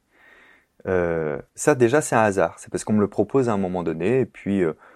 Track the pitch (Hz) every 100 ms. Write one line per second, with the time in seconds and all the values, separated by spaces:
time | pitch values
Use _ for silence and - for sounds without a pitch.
0 | _ _ - - - _ _ _ 92 92
1 | 85 82 78 69 - - - 127 120 147
2 | - 123 107 95 85 - - 90 - 107
3 | 98 - 101 135 123 101 92 90 82 80
4 | 92 131 113 - 95 98 82 - -